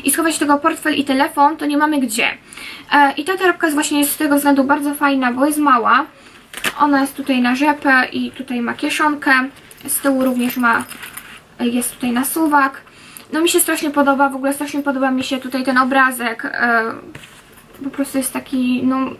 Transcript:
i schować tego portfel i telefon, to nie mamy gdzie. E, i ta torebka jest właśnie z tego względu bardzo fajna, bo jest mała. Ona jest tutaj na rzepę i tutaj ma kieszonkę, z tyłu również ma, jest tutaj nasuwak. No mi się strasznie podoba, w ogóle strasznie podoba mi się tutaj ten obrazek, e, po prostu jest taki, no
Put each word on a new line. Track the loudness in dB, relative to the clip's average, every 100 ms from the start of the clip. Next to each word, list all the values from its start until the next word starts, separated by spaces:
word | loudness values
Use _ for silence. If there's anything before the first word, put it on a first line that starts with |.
i | -2
schować | 0 0 0
tego | 2 2
portfel | 2 -2 -2
i | -2
telefon, | 0 0 0 4 2 2
to | -2
nie | 0
mamy | 2 2
gdzie. | 0 0 -2 -4 -14 -18 -16 -16 0
E, | 4 4
i | 2
ta | -4 0
torebka | 0 2 0
jest |
właśnie | 0 0 0
z | 0 0
tego | 0 2
względu | 4 4
bardzo | 4 2 -2
fajna, | -2 0 2 0
bo | 2 0
jest | 2
mała. | 4 4 4 2 0 -10 -20 -20 -20 -8 -6 0
Ona | 2 2
jest | 0 -4
tutaj | -2 0
na | 2
rzepę | 2 2 2 2 2 2
i | -2 -6
tutaj | -8 -8 -6
ma | -4
kieszonkę, | -4 -4 0 0 0 2 2 0 -8 -20 -14 -6
z | -2
tyłu | 0 2
również | 2 0 -2 0
ma, | 0 0 -2 -12 -16 -18 -20 -20 -18 -4
jest | -2 -2 -4
tutaj | -4 -2
nasuwak. | 0 0 0 2 2 2 -4 -20 -20 -20 -20 -6
No | -2
mi | 2
się | 2
strasznie | 0 -2 -2
podoba, | 2 2 4 2
w | 0
ogóle | -4
strasznie | -4 -4 -4
podoba | -2 0 0
mi | -2
się | -2 -6
tutaj | -4 -4
ten | 0 0
obrazek, | 2 4 2 0 -6 -6
e, | -6 -2 0 0 0 -6 -14 -20 -20 -20 -20 -20 -20 -14
po | -8
prostu | -6 -4 -4
jest | -4
taki, | -6 -6 -2 0 0
no | 0 0 -2